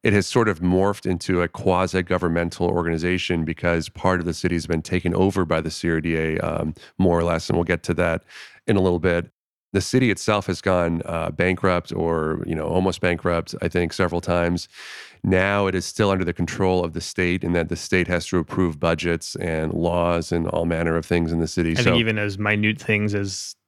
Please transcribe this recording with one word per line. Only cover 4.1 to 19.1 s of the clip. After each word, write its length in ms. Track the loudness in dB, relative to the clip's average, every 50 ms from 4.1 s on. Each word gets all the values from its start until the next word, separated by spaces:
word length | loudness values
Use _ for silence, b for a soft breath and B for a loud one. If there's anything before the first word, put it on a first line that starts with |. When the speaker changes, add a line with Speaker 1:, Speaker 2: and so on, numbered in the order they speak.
| 2 2
Speaker 1:
of 60 | 0
the 60 | -2 -4
city 220 | -2 -2 -2 -2
has 120 | -2 -2
been 140 | -2 -2 -2
taken 340 | -2 -2 -2 -2 0 0 2
over 320 | 2 2 2 2 0 0
by 160 | 0 0 -2 0
the 80 | -4
C 180 | -6 -4 -2 0
R 140 | 0 0 0
D 140 | 0 0
A, 220 | 0 0 0 -2 -2
um, 340 | -2 -2 -2 -2 -4 -4 -6 B B B B _
more 200 | 2 4 4 4
or 60 | 2
less, 240 | 2 0 -2 0 0
and 80 | 0
we'll 80 | 0 2
get 180 | 0 -2 -2 0
to 100 | -4 -2
that 300 | 0 0 0 0 -2 _ B B B B B B B B
in 100 | 0 2
a 40 | 2
little 200 | 4 2 2 2
bit. 280 | 2 2 0 0 -2 -6 _ _ _ _ _ _ _ _ -2
The 80 | -2
city 300 | 0 2 2 2 4 4
itself 360 | 0 0 0 0 0 0 0
has 140 | -2 -6 -2
gone, 420 | 0 0 2 2 2 2 0 -2 -2
uh, 280 | -4 -4 -4 -4 -4 -2
bankrupt 600 | 0 0 0 0 2 2 2 2 2 -2 -4 -4
or, 520 | -2 -2 0 0 0 0 -2 -2 -4 -4
you 80 | -4 -4
know, 120 | -4 -2 0
almost 320 | 0 2 2 0 0 0
bankrupt, 540 | 0 0 0 0 0 -2 -2 -2 -2 -4 -8 -4
I 80 | -4 -2
think, 240 | 0 0 0 0 0
several 280 | -2 -2 0 0 -4
times. 480 | -2 0 0 2 2 2 0 -2 -4 B B B B B B B B B B B B
Now 420 | 2 4 4 4 4 2 2 0
it 80 | 0 0
is 100 | -2 -4
still 260 | -6 -2 0 2 2
under 140 | 4 2 0
the 80 | -2 -2
control 520 | -2 -4 -4 0 0 2 2 4 2 0
of 80 | -2 -4
the 80 | -6
state 420 | -8 -6 -2 0 0 0 0 0 0
in 100 | 0 0
that 140 | 0 0 0
the 60 | -4
state 320 | -6 -4 0 0 0 2
has 200 | 2 0 -2 -2
to 120 | 0 -2 -2
approve 400 | -2 0 0 0 0 0 0 0
budgets 560 | 0 0 0 0 0 -2